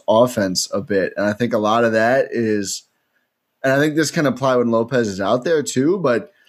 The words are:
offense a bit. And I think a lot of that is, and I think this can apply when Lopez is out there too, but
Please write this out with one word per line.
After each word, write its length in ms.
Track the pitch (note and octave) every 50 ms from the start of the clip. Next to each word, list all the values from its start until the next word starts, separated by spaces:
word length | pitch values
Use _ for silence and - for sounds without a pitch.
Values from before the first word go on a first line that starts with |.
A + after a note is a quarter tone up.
| - -
offense 600 | G#2+ A2 B2 B2 - A2+ G2+ F#2+ F#2 - - - -
a 60 | G2+
bit. 340 | F#2+ - G#2 F#2+ F2 - - -
And 80 | G2
I 80 | G#2 G#2
think 180 | - A#2+ A2+ A#2
a 40 | A2
lot 260 | G#2+ G#2 A2 A#2 A#2
of 80 | A#2
that 380 | A2 A2 A2 A#2 B2+ C#3 B2+ -
is, 520 | - A#2 A#2 A2 G#2+ G#2 G2 F#2 - - - _ _ _ _ _ _ _ _ _ _ _ _ _ _ _
and 120 | - C3+ C3+
I 60 | C#3
think 160 | D3+ D#3 D3
this 160 | D#3 D#3+ C#3+
can 140 | - E3+ D3+
apply 300 | C3+ A#2 - C3+ C3+ B2+
when 160 | B2 A#2+ A#2
Lopez 380 | A2+ A2+ A2+ A2+ C#3 B2 A#2 G#2
is 100 | F#2+ F#2+
out 240 | G2 G2 A#2 B2+ -
there 180 | F3+ E3 D3+
too, 360 | C3+ - - B2+ C3 D#3 F#3+ G3+
but 340 | E3 C3+ A#2+ A2 G2 - _ _ _